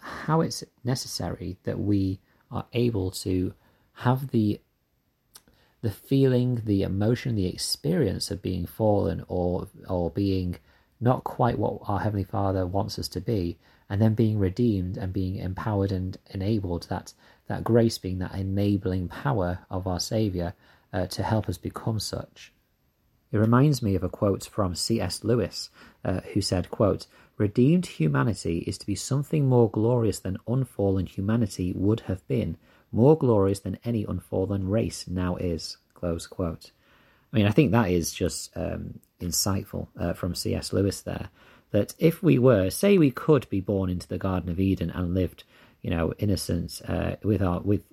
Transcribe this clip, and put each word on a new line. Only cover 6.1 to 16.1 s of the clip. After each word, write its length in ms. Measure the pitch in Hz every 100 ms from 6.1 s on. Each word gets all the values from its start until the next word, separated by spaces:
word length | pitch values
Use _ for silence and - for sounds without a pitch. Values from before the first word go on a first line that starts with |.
| 135 135 127 123 120 107
the 160 | 98
emotion, 540 | 90 95 104 123 131 110
the 100 | 90
experience 840 | - - - 143 175 110 92 -
of 100 | 92
being 240 | 98 90 87
fallen 580 | - 110 101 92 87 -
or, 400 | 92 87 87 92 - -
or 220 | 92 85
being 460 | - 101 95 90 87 _ _ _ -
not 240 | 117 127
quite 360 | - - 120 -
what 180 | 113 -
our 160 | - 98
Heavenly 240 | 107 104
Father 420 | 92 104 98 95 92
wants 320 | 98 104 -
us 100 | 90
to 120 | -
be, 380 | - 110 85 - _ _ -
and 140 | 101
then 140 | 113 110
being 240 | 110 107
redeemed 580 | 95 95 120 101 90 98
and 160 | 92
being 220 | 95 92 95
empowered 560 | 90 90 - 104 98
and 260 | 95 92